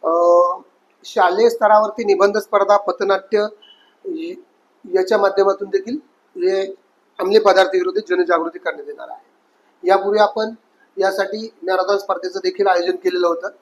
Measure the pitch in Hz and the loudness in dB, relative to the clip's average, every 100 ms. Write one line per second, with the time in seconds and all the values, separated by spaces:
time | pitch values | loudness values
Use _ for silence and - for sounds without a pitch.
0 | 165 170 170 175 180 180 - _ _ _ | -2 0 4 4 4 -2 -12 _ _ _
1 | - - 180 185 226 466 214 214 214 208 | -10 0 2 4 2 4 4 4 4 -2
2 | 233 196 196 208 202 208 196 202 202 180 | 0 4 4 2 -2 -2 4 2 2 -4
3 | 196 190 190 214 208 - _ _ _ _ | -2 -2 -2 -4 -4 -8 _ _ _ _
4 | 392 320 165 - - _ _ _ - 180 | -12 -10 -10 -12 -18 _ _ _ -4 -2
5 | 185 214 196 196 196 196 196 196 226 277 | 0 2 2 2 0 0 -2 -4 -4 -8
6 | - _ _ - 180 190 190 - _ _ | -10 _ _ -4 -2 -2 -4 -10 _ _
7 | _ _ 185 214 208 185 190 190 180 185 | _ _ 0 2 4 4 4 2 -2 -4
8 | 208 180 170 170 165 175 180 151 147 143 | -2 -2 0 0 -2 -8 -10 -10 -12 -16
9 | - - _ _ _ _ _ _ 175 196 | -16 -18 _ _ _ _ _ _ 0 0
10 | 196 208 208 220 220 226 _ _ _ - | 0 0 0 0 -6 -8 _ _ _ -4
11 | 190 190 190 214 220 _ 175 185 185 202 | -4 -2 -6 -6 -12 _ -4 -2 0 -2
12 | 196 185 180 190 185 185 196 180 175 180 | -2 -6 -6 -6 -6 -2 0 0 0 -2
13 | 185 180 175 170 190 - | -2 0 0 -2 -6 -14